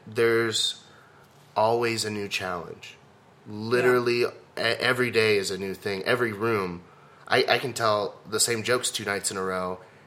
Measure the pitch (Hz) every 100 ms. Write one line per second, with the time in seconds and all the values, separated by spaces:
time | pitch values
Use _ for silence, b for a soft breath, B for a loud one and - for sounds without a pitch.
0 | 117 110 117 117 113 107 - - B B
1 | B B - - - 104 110 117 120 113
2 | 107 104 101 - 95 87 82 - - -
3 | - - - - - 107 113 123 127 123
4 | 120 120 120 - - - 113 - 123 127
5 | 123 110 110 104 95 95 98 92 104 95
6 | - 123 117 101 113 107 92 85 - B
7 | B B - 123 - 120 131 113 113 104
8 | 98 - 92 107 - 117 110 123 - -
9 | 101 101 - 98 95 92 92 92 B B